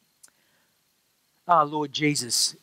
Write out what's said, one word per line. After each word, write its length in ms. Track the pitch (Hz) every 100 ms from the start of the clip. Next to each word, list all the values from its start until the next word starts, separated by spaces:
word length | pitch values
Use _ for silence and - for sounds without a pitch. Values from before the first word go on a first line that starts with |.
| _ _ _ _ _ _ _ _ _ _ _ _ _ _ -
Ah, 160 | 165
Lord 300 | 147 151 147
Jesus, 640 | 131 151 139 120 - - -